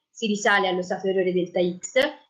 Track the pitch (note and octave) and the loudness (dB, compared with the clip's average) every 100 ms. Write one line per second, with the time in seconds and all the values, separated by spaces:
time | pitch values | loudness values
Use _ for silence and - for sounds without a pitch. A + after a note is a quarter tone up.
0 | _ - A3+ G#3 A3 G3+ F#3+ F3+ F3+ F#3 | _ -6 -2 0 2 2 2 0 -2 -4
1 | F#3+ F#3+ F#3 F3+ F3 F#3+ F3+ F3+ - C4 | 0 0 2 0 0 0 0 -2 -2 0
2 | D4 - _ | 0 -2 _